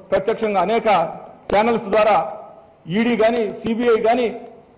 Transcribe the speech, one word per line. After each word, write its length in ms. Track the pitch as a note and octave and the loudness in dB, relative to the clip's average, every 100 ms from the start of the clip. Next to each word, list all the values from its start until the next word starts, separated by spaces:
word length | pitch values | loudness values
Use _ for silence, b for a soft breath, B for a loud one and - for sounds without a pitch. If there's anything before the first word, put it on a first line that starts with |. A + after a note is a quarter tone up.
| - | -4
ప్రత్యక్షంగా 500 | G3+ - A3+ A3 G3 | -2 -2 -4 -2 -2
అనేక 260 | F3+ A3+ A3 F#3+ E3 - - - - G3 | 0 0 2 2 0 -6 -16 -18 -2 0
ఛానల్స్ 280 | A3+ A3+ | 2 0
ద్వారా 500 | F3 G#3+ G#3+ F#3+ E3 - - - - _ - | 0 2 4 2 0 -8 -16 -20 -20 _ -6
ఈడీ 300 | F#3 A#3+ A#3 | -2 0 2
కానీ, 360 | A3 A#3+ G#3 | 2 2 -2
సీబీఐ 480 | - A3 A3+ A#3+ A3 | -4 -4 -2 2 2
కానీ, 280 | G3+ B3 A#3 - - - - | 2 2 0 -4 -16 -20 -20